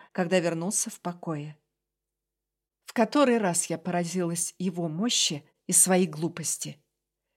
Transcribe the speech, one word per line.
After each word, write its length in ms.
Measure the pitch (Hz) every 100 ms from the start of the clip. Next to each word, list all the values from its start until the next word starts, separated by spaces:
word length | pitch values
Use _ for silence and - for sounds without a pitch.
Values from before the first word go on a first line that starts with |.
| -
когда 280 | - 175 185
вернулся 500 | 170 165 175 - 220
в 100 | -
покое. 580 | 175 175 170 151 151 151 _ _ _ _ _ _ _ _ _ _ _ _ -
В 80 |
который 440 | - 220 294 262 233
раз 300 | 196 165 -
я 100 | 160
поразилась 800 | 180 175 170 185 170 170 - -
его 300 | 180 170 170
мощи 600 | 160 240 - - 147 - _ -
и 40 |
своей 360 | 180 185 185 180
глупости. 720 | 151 165 170 147 - 147 - _ _ _ _ _